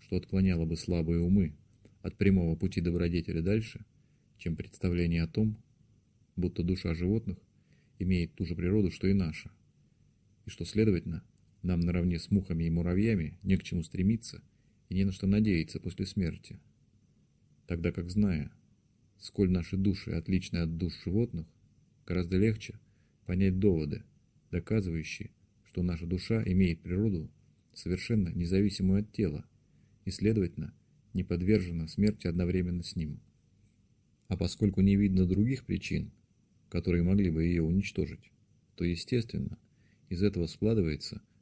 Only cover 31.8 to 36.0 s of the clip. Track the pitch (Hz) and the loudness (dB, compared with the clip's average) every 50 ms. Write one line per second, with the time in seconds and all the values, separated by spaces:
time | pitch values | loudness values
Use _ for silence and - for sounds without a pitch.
31.8 | 82 80 - - 101 107 104 - - 90 82 87 90 87 90 92 90 87 87 87 | -6 -4 0 2 2 2 2 0 -4 -2 0 0 0 2 2 0 0 0 -2 -4
32.8 | 85 - - 87 80 76 71 - - _ _ _ _ _ _ _ _ _ _ _ | -6 -6 -6 -6 -6 -6 -8 -12 -16 _ _ _ _ _ _ _ _ _ _ _
33.8 | _ _ _ _ _ _ _ _ _ _ 95 92 95 87 - - 113 101 95 - | _ _ _ _ _ _ _ _ _ _ -2 0 0 -2 0 2 2 2 4 4
34.8 | 95 98 98 98 104 98 95 92 92 87 92 95 107 120 135 131 - - 92 - | 4 6 6 6 4 4 4 4 4 4 4 2 2 2 0 -2 -4 -4 -4 -4
35.8 | - - - 76 | -4 -2 -4 -4